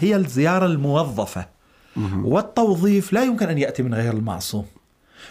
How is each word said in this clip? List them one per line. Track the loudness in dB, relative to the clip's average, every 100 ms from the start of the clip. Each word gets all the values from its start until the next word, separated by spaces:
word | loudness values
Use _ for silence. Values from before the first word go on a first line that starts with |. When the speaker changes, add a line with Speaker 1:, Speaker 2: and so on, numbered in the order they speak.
Speaker 1:
هي | 2 2
الزيارة | 2 2 2 2 2
الموظفة. | 0 0 0 0 -2 -4 -6 -12 _ _ _ _ -6
Speaker 2:
مهم. | -4 -2 0
Speaker 1:
والتوظيف | 0 0 0 2 2 2 2 2
لا | 0
يمكن | 2 0 0
أن | 0
يأتي | -2 -2
من | -2
غير | 0 -2
المعصوم. | -2 -4 -6 -6 -6 -8 -14 _ _ _ -20 -20